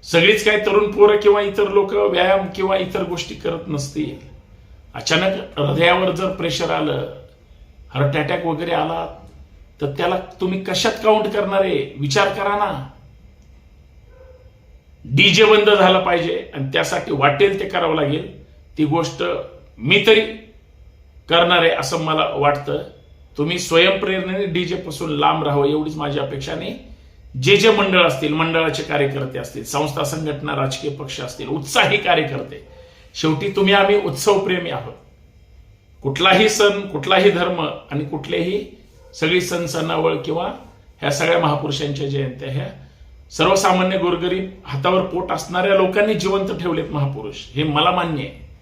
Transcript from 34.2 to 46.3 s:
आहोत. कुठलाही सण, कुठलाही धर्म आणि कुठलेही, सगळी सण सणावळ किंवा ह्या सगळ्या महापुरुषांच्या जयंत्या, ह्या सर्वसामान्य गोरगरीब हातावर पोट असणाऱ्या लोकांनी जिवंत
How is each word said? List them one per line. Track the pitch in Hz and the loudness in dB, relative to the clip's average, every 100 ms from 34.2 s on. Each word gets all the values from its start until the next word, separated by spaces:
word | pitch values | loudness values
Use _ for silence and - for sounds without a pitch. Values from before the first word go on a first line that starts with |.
| - 196 190 180 170 | 2 2 2 -4 -4
आहोत. | 139 120 - - _ - _ _ - - - _ - | -8 -10 -16 -20 _ -20 _ _ -20 -20 -20 _ -10
कुठलाही | 139 135 185 185 220 | -6 0 4 6 4
सण, | - 202 196 | 4 2 2
कुठलाही | - 156 156 185 202 | -6 -8 0 4 4
धर्म | 175 180 175 151 - - | 4 -2 -2 -4 -6 -8
आणि | 143 147 | -8 -6
कुठलेही, | 156 135 175 175 208 - - - - - - | -8 -6 -4 -2 -4 -6 -16 -20 -20 -20 -6
सगळी | 160 180 | 0 0
सण | 175 175 170 | 0 -4 -4
सणावळ | 170 160 160 160 151 | -4 -4 0 0 0
किंवा | 156 160 185 - - - - - | -4 -4 -4 -8 -16 -20 -20 -8
ह्या | 139 | -4
सगळ्या | 139 165 170 | -2 2 2
महापुरुषांच्या | 156 143 147 139 147 139 143 | 2 0 -4 -4 -4 -4 -4
जयंत्या, | 139 135 123 135 | -4 -4 -6 -8
ह्या | 135 - - - - - - - | -8 -8 -14 -20 -20 -20 -20 -18
सर्वसामान्य | - 170 196 190 185 185 190 | 0 2 4 4 2 2 0
गोरगरीब | 175 170 175 185 185 - - | 0 0 -2 -2 -4 -12 -10
हातावर | 135 175 185 | -2 0 0
पोट | - 180 175 | 0 -4 -4
असणाऱ्या | 170 - 180 190 196 | -6 -4 -2 2 4
लोकांनी | 185 196 208 | 4 2 2
जिवंत | 208 190 | 0 0